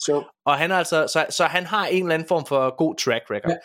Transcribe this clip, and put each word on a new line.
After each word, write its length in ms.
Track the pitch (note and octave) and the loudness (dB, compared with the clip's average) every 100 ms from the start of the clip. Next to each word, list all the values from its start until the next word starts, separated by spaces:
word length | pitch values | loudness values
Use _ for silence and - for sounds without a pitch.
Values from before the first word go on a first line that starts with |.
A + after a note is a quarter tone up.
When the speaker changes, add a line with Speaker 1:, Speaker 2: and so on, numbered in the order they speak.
| - | -2
Speaker 1:
sjovt. 200 | D3 C#3 _ C3+ | -2 -2 _ -2
Speaker 2:
Og 120 | C#3+ | 0
han 120 | E3 | 2
er 60 | F#3 | 0
altså, 300 | E3 D#3+ D3+ | 2 0 2
så, 200 | D#3+ D3+ | 0 -2
så 140 | - | 0
han 220 | E3 F3+ F3 | 2 2 0
har 200 | G#3 F3+ | -2 0
en 160 | F#3 | 0
eller 120 | F3+ | 0
anden 140 | D#3+ D#3+ | -2 0
form 180 | E3+ C#3+ | -2 0
for 300 | C#3 C3 B2+ | 0 0 0
god 200 | D#3+ - | -2 0
track 280 | - A#2 - | -2 -2 -2
record. 200 | G#2 D#3 | -4 -2
Speaker 1:
Ja. 60 | E3+ | -4